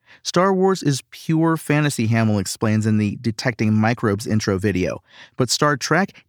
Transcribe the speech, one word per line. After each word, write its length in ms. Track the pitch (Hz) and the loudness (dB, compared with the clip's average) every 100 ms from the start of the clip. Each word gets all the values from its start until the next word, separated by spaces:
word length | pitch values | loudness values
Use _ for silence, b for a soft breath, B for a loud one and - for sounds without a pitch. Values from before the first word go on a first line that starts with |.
| b b | b b
"Star 320 | - 175 196 | -4 2 2
Wars 300 | 190 190 185 | 2 2 2
is 180 | 147 135 - | 0 -2 -6
pure 460 | - - 160 165 160 | -10 -2 2 2 0
fantasy," 500 | - 147 147 - 110 | 0 0 0 0 0
Hamill 300 | 113 110 104 | 2 2 0
explains 480 | 92 - 110 107 110 | -2 -2 0 0 2
in 120 | 107 | 0
the 180 | 104 - | 0 -2
Detecting 540 | 117 107 131 - 107 | -6 -4 -4 -2 0
Microbes 520 | 107 110 120 113 101 - | 2 0 0 -2 -2 -2
intro 300 | 107 - 95 | -2 0 0
video, 460 | 101 92 80 57 B B B B | 0 0 -2 -6 B B B B
"but 140 | 127 | -2
Star 260 | - 147 139 | 0 0 0
Trek 480 | - 160 196 - | 0 0 0 -6